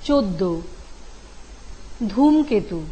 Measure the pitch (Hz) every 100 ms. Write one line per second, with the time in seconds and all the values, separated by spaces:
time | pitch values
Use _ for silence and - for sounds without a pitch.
0 | - 285 208 165 185 165 170 - - -
1 | - - - - - - - - - -
2 | 220 208 294 302 294 214 190 170 156